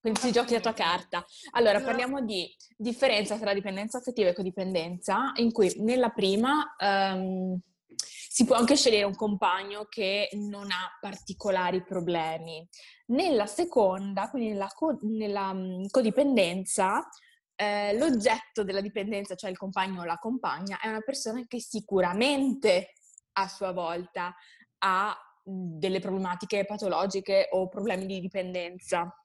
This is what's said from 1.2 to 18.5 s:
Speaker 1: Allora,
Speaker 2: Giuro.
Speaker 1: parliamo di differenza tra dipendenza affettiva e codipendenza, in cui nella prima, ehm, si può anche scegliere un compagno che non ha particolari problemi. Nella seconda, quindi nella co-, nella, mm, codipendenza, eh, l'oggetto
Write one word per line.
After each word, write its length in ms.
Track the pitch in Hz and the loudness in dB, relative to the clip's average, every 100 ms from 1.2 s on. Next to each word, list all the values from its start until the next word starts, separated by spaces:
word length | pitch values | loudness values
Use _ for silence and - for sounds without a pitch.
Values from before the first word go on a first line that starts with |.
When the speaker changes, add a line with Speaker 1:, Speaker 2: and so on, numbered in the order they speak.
| - - - | -6 -18 -4
Speaker 1:
Allora, 260 | - 226 202 | 4 6 4
Speaker 2:
Giuro. 140 | 262 | 2
Speaker 1:
parliamo 320 | 233 247 277 | 0 0 -2
di 260 | 233 202 170 _ - | -2 -4 -6 _ -20
differenza 640 | _ 220 233 269 214 208 214 | _ -6 2 4 4 0 -2
tra 140 | 214 | 0
dipendenza 460 | 196 202 190 220 247 | 0 -2 -6 -6 -6
affettiva 320 | 247 240 190 | -6 2 2
e 20 | |
codipendenza, 1000 | 180 185 180 190 185 165 180 - 196 262 | 2 -4 -4 -2 -2 -2 -6 -2 0 0
in 180 | 254 233 | 2 2
cui 180 | 226 185 - | 4 2 4
nella 260 | 220 254 240 | 0 4 2
prima, 680 | - 190 196 247 302 285 - | 2 2 4 4 2 0 0
ehm, 840 | 202 196 196 185 190 185 185 185 - _ _ | 2 4 2 0 -2 -2 -2 -4 -6 _ _
si 520 | - - - - - 233 | -10 -10 -10 -8 2 4
può 100 | 233 | 6
anche 200 | 240 285 | 6 6
scegliere 280 | 262 214 | 6 4
un 100 | 202 | 2
compagno 680 | 190 214 202 202 185 196 208 208 | 0 -2 2 2 2 -2 -10 -10
che 400 | - 190 202 208 | -4 -2 0 -2
non 380 | 202 208 202 202 | -4 -8 -8 -6
ha 260 | 180 185 - | -4 -4 -8
particolari 840 | 202 196 - 185 208 185 180 185 | -12 -12 -12 -6 0 2 2 0
problemi. 840 | 180 185 175 170 160 160 165 160 170 - - - _ | -2 -4 -2 -2 -2 -6 -8 -12 -16 -20 -20 -20 _
Nella 360 | 247 370 254 | 0 4 2
seconda, 880 | 208 - 349 - 202 185 196 196 202 | 2 0 0 4 4 2 -4 -4 -4
quindi 220 | 269 220 | -2 -2
nella 160 | 202 196 | -2 -6
co-, 300 | - 320 262 | -2 -2 0
nella, 500 | 214 220 214 202 190 | -2 -2 -2 -2 -2
mm, 360 | 190 185 185 196 | -4 -4 -6 0
codipendenza, 1160 | 262 226 214 285 247 175 180 190 - 190 226 330 - _ _ _ | 2 2 4 4 4 2 0 -4 0 2 0 -4 -16 _ _ _
eh, 400 | _ 208 208 208 214 | _ -2 0 0 2
l'oggetto 680 | 320 247 202 220 - | 2 4 2 0 -4